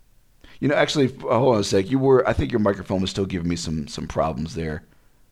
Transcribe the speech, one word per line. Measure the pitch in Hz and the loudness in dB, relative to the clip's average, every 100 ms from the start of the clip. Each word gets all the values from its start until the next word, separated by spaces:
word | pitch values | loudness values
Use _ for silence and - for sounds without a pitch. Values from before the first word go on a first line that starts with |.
| _ _ _ _ - - | _ _ _ _ -20 -4
you | 135 | 0
know, | 143 | 2
actually, | 143 156 127 - - | 0 2 0 0 -2
uh, | 117 | 2
hold | 135 110 | 4 2
on | |
a | |
sec. | 98 98 98 | 2 0 2
You | 131 | 2
were, | 135 127 - | 4 6 4
I | |
think | 113 139 | 0 0
your | 120 | 0
microphone | 104 98 90 92 | 0 0 -2 -2
was | 92 | -2
still | - 92 | -2 -2
giving | 90 85 | -2 -2
me | 85 | -4
some, | 87 80 71 | -4 -6 -6
some | - 76 | -10 -8
problems | - 76 67 80 82 | -2 -2 -2 -6 -6
there. | 80 78 - _ _ _ _ | -6 -8 -12 _ _ _ _